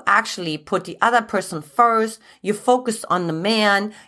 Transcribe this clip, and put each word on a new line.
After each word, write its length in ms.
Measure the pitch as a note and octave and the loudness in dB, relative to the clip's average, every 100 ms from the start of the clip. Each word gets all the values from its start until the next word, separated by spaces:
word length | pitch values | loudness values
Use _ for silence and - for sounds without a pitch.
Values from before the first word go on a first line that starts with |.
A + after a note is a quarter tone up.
| - | 0
actually 500 | G#3 A3 - E3+ D3+ | 0 0 -6 -6 -6
put 280 | - F#3 F3+ | -4 -4 -4
the 120 | - | -2
other 200 | A3+ A#3+ | 2 2
person 400 | A3 G3+ G#3+ D#3 | 0 -4 -4 -8
first, 600 | D3 - A#3+ A3+ A3 - - - | -6 2 4 4 0 -4 -20 -10
you 120 | - | -4
focused 500 | G#3 - B3+ B3+ A3 - | -2 2 2 2 -6 -2
on 180 | F3+ E3+ | -2 -2
the 60 | |
man, 600 | D#3+ G3 A3 G#3 G3 G#3+ - | -2 0 2 4 2 0 -10